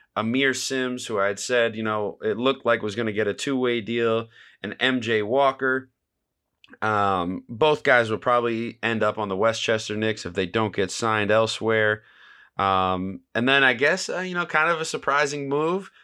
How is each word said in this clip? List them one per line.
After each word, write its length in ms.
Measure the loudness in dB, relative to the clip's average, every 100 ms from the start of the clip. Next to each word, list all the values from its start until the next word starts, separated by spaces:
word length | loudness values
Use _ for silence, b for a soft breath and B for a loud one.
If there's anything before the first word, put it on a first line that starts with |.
| b -4
Amir 360 | 0 2 2
Sims, 540 | 0 -4 -4 -4 -6 -4
who 140 | -2
I 60 | -2
had 120 | -2
said, 380 | -2 2 2 0
you 80 |
know, 340 | -4 -2 -4 -4
it 140 | -4 0
looked 300 | 0 0 0
like 160 | 0
was 140 | -2 -4
gonna 160 | -4
get 160 | 0 -2
a 60 |
two-way 460 | -2 -4 0 0 -2
deal, 480 | -4 -2 0 0 -4 B B B
and 120 | -12 -2
M 200 | -2 0
J 220 | 0 0
Walker. 680 | 0 2 2 0 -2 -2 -6 _ _ _ _ _ _ _ _ -6
Um, 600 | -2 2 2 0 -2 -6 -10
both 360 | 0 2 2
guys 260 | 4 4 4
will 80 | -2
probably 600 | 2 2 2 -2 -6 -4
end 220 | -2 2
up 120 | 0 0
on 120 | -4
the 80 | 2
Westchester 600 | 0 2 0 -2 -2 -2
Knicks 300 | -2 -2 -4
if 80 |
they 100 | -4
don't 300 | -2 0 0
get 160 | 0 -2
signed 400 | -2 0 0 4
elsewhere. 720 | 4 2 0 0 2 2 0 B B B B B 0
Um, 640 | 2 4 2 0 -4 -8 -6
and 140 | -2 2
then 140 | 4
I 120 | 4
guess, 340 | 4 2 0 -2
uh, 100 | -6
you 160 | -4
know, 100 | -4
kind 260 | -2 0 2
of 100 | 0
a 40 |
surprising 640 | -2 -4 0 2 0 -2 -2
move, 420 | 0 0 -2 -6 b